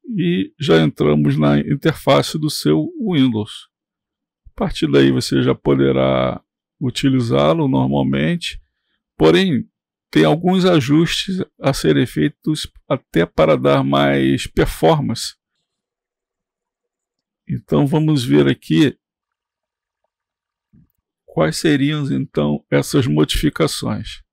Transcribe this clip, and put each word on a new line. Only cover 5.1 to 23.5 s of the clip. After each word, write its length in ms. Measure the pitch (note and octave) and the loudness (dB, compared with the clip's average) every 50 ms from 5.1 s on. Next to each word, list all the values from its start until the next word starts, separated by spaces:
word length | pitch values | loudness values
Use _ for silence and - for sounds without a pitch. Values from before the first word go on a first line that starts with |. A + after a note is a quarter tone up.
você 320 | C3 B2+ - - C3+ C3+ | 2 0 -2 -2 -2 0
já 120 | - - - | 0 0 -2
poderá 920 | - _ C#2+ C#2 C2+ C2+ C2+ C2+ - C2+ C2+ C2+ B1+ B1+ B1+ A#1+ A#1+ _ _ _ _ _ _ _ _ | -2 _ 0 0 2 2 0 2 2 0 0 0 0 0 -2 -4 -8 _ _ _ _ _ _ _ _
utilizá-lo 880 | - B2+ - - - C#3 C3 C3 A#2+ A2+ C3 C#3 C#3+ D#3 E3 E3 D3+ | -6 -6 -4 -2 0 0 2 0 0 0 0 2 2 2 2 2 0
normalmente. 960 | C3+ C3+ C3+ C3 C3+ C#3 C#3+ C3+ C3 C3+ C#3 D3 D#3+ F3 E3+ - - - - _ _ _ _ _ _ _ _ _ _ _ | 0 0 0 0 0 -2 -2 -2 -2 -2 -2 -2 -2 -4 -4 -6 -10 -12 -12 _ _ _ _ _ _ _ _ _ _ _
Porém, 520 | - - D#3 E3 F3+ F#3+ F#3+ C#3+ A2+ A2 _ _ _ _ _ _ _ _ _ | 2 2 4 4 4 2 0 -2 -2 -4 _ _ _ _ _ _ _ _ _
tem 120 | - D3 D#3+ | 0 2 2
alguns 400 | D#3 D3+ E3 F3+ F3+ F#3 F#3+ F3+ | 2 2 0 0 0 2 2 2
ajustes 720 | F#3 F3 D#3 A#2+ B2+ C#3+ D#3 E3+ E3 - - - - F#3 F#3 - _ _ _ | 4 2 2 2 2 2 2 2 2 -2 -6 -6 -6 -6 -8 -8 _ _ _
a 120 | - C#3 | -4 -2
serem 340 | C3+ - - D#3 D3+ C#3 C3 | -2 0 0 0 2 2 0
feitos 640 | - - D#3 D3+ D3 - _ _ D#3+ D#3 - - - _ - _ _ | -2 -2 -2 -2 -2 -4 _ _ -4 -4 -4 -6 -12 _ -20 _ _
até 380 | C#3 C3 _ _ - - E3 | -6 -6 _ _ -2 -2 -2
para 300 | - _ - D#3+ D#3 D#3 | 0 _ 0 2 2 2
dar 260 | C3 B2+ C#3 - C#3 | 2 2 0 2 2
mais 640 | C3+ C#3 C#3 C#3 C#3+ C#3 C#3 C#3 C3+ C3+ C3+ B2+ - | 0 0 0 0 2 0 0 0 0 0 0 -2 -4
performance. 880 | - _ - D3+ - - - - D#3+ D#3+ D3+ C3+ A#2 A2+ - - - - _ _ _ _ _ _ _ _ _ _ _ _ _ _ _ _ _ _ _ _ _ _ _ _ _ _ _ _ _ _ _ _ _ _ _ _ _ _ _ _ _ _ - | -6 _ -2 -2 -2 -2 0 2 2 2 2 0 -4 -6 -6 -8 -12 -12 _ _ _ _ _ _ _ _ _ _ _ _ _ _ _ _ _ _ _ _ _ _ _ _ _ _ _ _ _ _ _ _ _ _ _ _ _ _ _ _ _ _ -10
Então, 360 | C#3 A#2+ _ _ E3 D3 C#3+ | -10 -10 _ _ 0 0 2
vamos 380 | C3+ D3+ D3+ D#3 D#3 D#3 C#3 | 2 2 0 2 2 2 0
ver 240 | A#2+ C3 C#3 D3 C#3 | 0 2 2 2 2
aqui 500 | C#3 C3 - - - D#3 D#3+ D#3 B2 - _ _ _ _ _ _ _ _ _ _ _ _ _ _ _ _ _ _ _ _ _ _ _ _ _ _ _ _ _ _ _ _ _ _ _ _ C#2+ _ _ _ _ _ _ _ _ _ | 2 0 -4 -4 -2 2 2 2 2 0 _ _ _ _ _ _ _ _ _ _ _ _ _ _ _ _ _ _ _ _ _ _ _ _ _ _ _ _ _ _ _ _ _ _ _ _ _ _ _ _ _ _ _ _ _ _
quais 320 | - - D#3+ D#3+ D#3+ D#3+ | -8 -2 0 0 0 -2
seriam, 500 | - - E3 D3 C3+ C#3 C#3+ D#3 D3+ C#3+ C3+ | -2 0 0 2 2 2 0 0 -2 -4 -4
então, 520 | C#3 C3 C3+ - - C#3+ D3 D3 D3 D3 _ _ | -4 -4 -4 -4 -4 -2 -2 -2 -2 -4 _ _
essas 360 | D3 C#3+ C#3 - - D3 - | -2 -2 -2 0 0 0 0
modificações. 1160 | C3 D3+ D#3 D#3 - - - - D3 | 2 0 0 0 0 0 -2 -2 -2